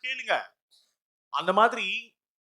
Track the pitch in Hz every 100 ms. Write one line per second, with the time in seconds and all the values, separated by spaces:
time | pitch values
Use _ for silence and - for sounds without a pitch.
0 | 254 262 226 165 - _ _ _ _ _
1 | _ _ _ 139 170 190 226 240 196 214
2 | 233 _ _ _ _